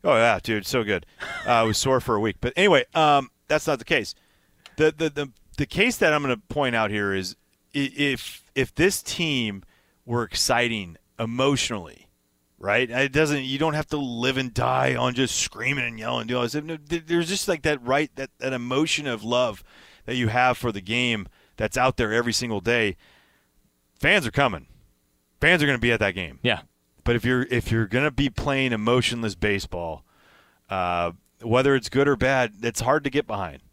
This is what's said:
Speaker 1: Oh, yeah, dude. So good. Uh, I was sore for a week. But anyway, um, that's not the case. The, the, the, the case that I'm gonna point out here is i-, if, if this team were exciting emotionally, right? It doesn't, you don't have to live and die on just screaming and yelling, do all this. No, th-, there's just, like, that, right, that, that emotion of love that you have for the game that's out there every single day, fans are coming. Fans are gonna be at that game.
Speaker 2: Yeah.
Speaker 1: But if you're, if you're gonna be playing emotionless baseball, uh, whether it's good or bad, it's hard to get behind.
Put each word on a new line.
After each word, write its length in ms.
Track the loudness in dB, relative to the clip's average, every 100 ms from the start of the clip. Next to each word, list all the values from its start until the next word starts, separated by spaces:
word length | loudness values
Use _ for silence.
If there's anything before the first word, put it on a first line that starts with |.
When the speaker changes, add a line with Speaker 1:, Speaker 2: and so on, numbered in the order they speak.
Speaker 1:
Oh, 120 | 4 4
yeah, 240 | 4 2
dude. 240 | 0 -2 0
So 180 | -2
good. 220 | 0 -2 -4 _ -12 -8 2
Uh, 60 |
I 100 | 2
was 160 | 4 2
sore 220 | 2 2
for 160 | 2 0
a 40 |
week. 180 | 0 -2
But 120 | -4 2
anyway, 300 | 4 4 4 2
um, 340 | 4 4 2 _ _
that's 200 | -2 0
not 100 | -2
the 60 | 0
case. 300 | -2 -2 -12 _ _ _ _ -20 2
The, 140 | 2 2
the, 120 | -4
the, 180 | -4 -8 _ _ -6
the 100 | -4
case 300 | 0 0 2
that 140 | 2
I'm 120 | 2
gonna 140 | 0 -4
point 380 | _ -2 0 2
out 140 | 0
here 240 | 0 0
is 220 | -2 -4 -12 _ _ _ -4
i-, 160 | -4 -2
if, 480 | -2 -2 -8 -16 _ -4
if 180 | -4
this 300 | 2 0 0
team 580 | -8 -4 -2 -2 -2 -6 -14 _ _ _ -6
were 160 | -4
exciting 760 | -2 -4 0 2 0 -2 -8 -14 _ -8
emotionally, 880 | -6 0 2 2 -2 -6 -10 -18 _ _ _ _ _ _
right? 320 | 0 0 2
It 220 | 0 0
doesn't, 300 | 2 2 0
you 160 | -2 -2
don't 160 | -2 -2
have 100 | -4
to 80 | -4
live 400 | -4 -2 0 0
and 140 | -2
die 440 | 0 0 2 2 0
on 180 | -2
just 220 | 0 -2 0
screaming 500 | -4 -4 -4 -4 -4
and 140 | -6
yelling, 260 | -6 -6 -2
do 120 | -2
all 40 |
this. 140 | -2 -4
No, 220 | -6 -12
th-, 260 | -6 -8 -2
there's 240 | 0 0
just, 180 | -4 -2
like, 140 | -2
that, 180 | 0 -2 0
right, 240 | 0 0 -6
that, 160 | -12 _
that 140 | -6
emotion 520 | -4 -2 0 2 0 -2
of 180 | -6
love 400 | 0 0 0 -2 -16 -20 -20 -18 -6
that 100 | -2
you 140 | 0
have 280 | 4 4 2
for 140 | -2
the 100 | -6
game 460 | -4 -2 0 -2 -6 _ _ -6
that's 200 | -4 2
out 200 | 0 2
there 160 | 0
every 200 | 2 0
single 260 | -2 -2 -4
day, 380 | 0 2 0 -4 _ _ _ _ _ _ _ _ _ _
fans 260 | 2 2 2
are 40 |
coming. 360 | 2 0 0 -10 -20 _ _ _ _ _ _
Fans 200 | 2 4
are 40 | 4
gonna 120 | 2
be 140 | 2
at 80 | 2
that 160 | 2 -2
game. 240 | -8 -4
Speaker 2:
Yeah. 200 | -2 -2 -6 _ _ _
Speaker 1:
But 120 | -2 0
if 100 | 2
you're, 180 | 0
if 280 | 0 -2 -2
you're 140 | -2 0
gonna 260 | 0 -2
be 180 | 0 -2
playing 420 | -2 -2 0 0
emotionless 640 | 0 2 2 2 -2 -6 -2
baseball, 680 | -2 -2 -4 -8 -8 -10 _ _ _ _ _ _ _
uh, 420 | -4 -2 0 -2 -4 _ _
whether 340 | 0 2 4 2
it's 140 | 2
good 180 | 0 2
or 80 | 2
bad, 380 | 2 2 0 -2
it's 180 | -6 -2
hard 240 | 0 0
to 60 | 0
get 180 | -4 -4
behind. 340 | -6 -8 -10 _